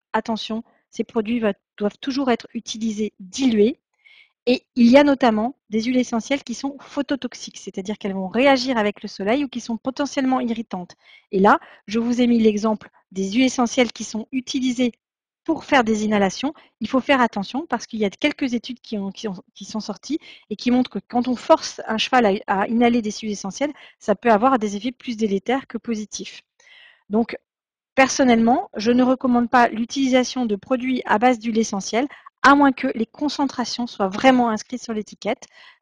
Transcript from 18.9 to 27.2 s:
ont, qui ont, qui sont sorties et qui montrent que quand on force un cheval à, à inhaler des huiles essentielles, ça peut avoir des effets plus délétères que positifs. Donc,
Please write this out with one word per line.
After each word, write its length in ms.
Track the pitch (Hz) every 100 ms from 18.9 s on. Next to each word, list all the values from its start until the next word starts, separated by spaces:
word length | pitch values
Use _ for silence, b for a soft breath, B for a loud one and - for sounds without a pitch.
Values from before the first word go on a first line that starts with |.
| 214
ont, 100 | 196
qui 180 | - 220
ont, 80 | 185 - -
qui 100 | 202
sont 140 | 220
sorties 400 | 214 196 - 302 B B B
et 40 | 208
qui 140 | 240
montrent 220 | 247 254
que 80 | 202
quand 280 | - 247 254
on 80 | 240
force 460 | - 311 - - -
un 100 | 220
cheval 420 | - 254 214 202 -
à, 160 | 196
à 60 | 208
inhaler 340 | 226 240 240
des 100 | 214
huiles 200 | - 220
essentielles, 420 | 202 190 - 294 B B B
ça 160 | -
peut 180 | 196 233
avoir 280 | 208 262 254
des 160 | 208 202
effets 160 | 240
plus 260 | - - 214
délétères 480 | 214 196 - 269 -
que 140 | 226
positifs. 640 | - 220 208 - 226 - _ _ b b b b -
Donc, 260 | 208